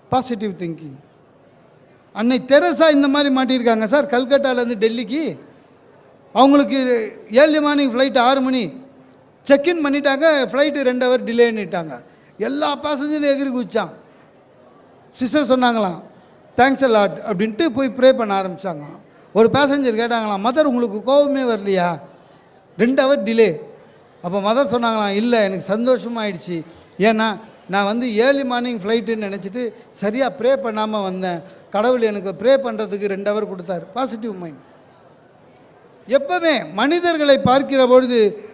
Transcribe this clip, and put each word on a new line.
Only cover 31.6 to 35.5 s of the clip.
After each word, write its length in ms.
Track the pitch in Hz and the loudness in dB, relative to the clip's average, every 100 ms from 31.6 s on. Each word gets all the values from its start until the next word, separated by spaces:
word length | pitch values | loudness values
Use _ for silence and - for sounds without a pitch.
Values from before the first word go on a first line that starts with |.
| - | -8
கடவுள் 320 | 202 233 254 | -2 0 2
எனக்கு 300 | 220 202 190 | 0 -2 -8
ப்ரே 220 | 170 220 269 | -4 2 2
பண்றதுக்கு 480 | 247 214 214 202 | 0 -6 -6 -4
ரெண்டு 280 | 202 196 202 | -4 -4 -4
ஹவர் 160 | 208 202 | -2 -4
கொடுத்தாரு." 340 | 185 175 175 - | -8 -8 -10 -8
பாசிட்டிவ் 400 | 233 262 226 226 | -6 -6 -6 -10
மைண்ட். 320 | 190 170 131 - - _ _ - _ _ _ _ | -10 -12 -16 -20 -20 _ _ -20 _ _ _ _